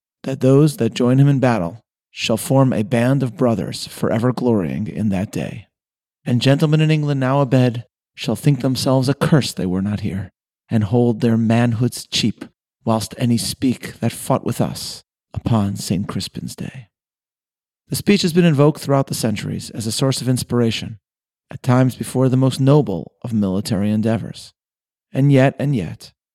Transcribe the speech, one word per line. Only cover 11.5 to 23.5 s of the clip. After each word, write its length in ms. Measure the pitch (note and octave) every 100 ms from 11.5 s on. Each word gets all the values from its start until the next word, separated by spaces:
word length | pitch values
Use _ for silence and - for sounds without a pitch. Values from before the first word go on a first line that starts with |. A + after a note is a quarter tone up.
| A2+ A#2+ A2+ B2 - -
cheap, 380 | - A2 - - _ _ _
whilst 300 | A2+ A2+ - -
any 180 | A#2+ A#2
speak 640 | - - C3 A#2 - -
that 120 | A2+
fought 320 | - - C3
with 160 | - -
us 440 | G2 - - - _ _ _ -
upon 400 | - A#2 G2+ G#2
Saint 320 | - F#2+ G2+
Crispin's 480 | F#2+ - - B1 -
day." 320 | - C3+ A2 _ _ _ _ _ _ _ _ _ _
The 60 | -
speech 280 | - G3+
has 100 | F#3
been 120 | E3 F3
invoked 360 | C#3 D3 D3+
throughout 240 | - C#3 C3+
the 80 |
centuries 560 | - A#2 G#2 G2+ F#2+ -
as 160 | - A2
a 60 |
source 280 | - C3+ B2+
of 80 | A#2+
inspiration, 720 | B2 - A#2+ A#2 - - A2 _ _ _ _ _
at 100 | -
times 320 | - B2 C3
before 340 | - A2+ B2 C3
the 100 | C3
most 220 | C3 B2+
noble 520 | C3+ D3 G#2 F2 - _
of 100 | A#2+
military 600 | A2+ G2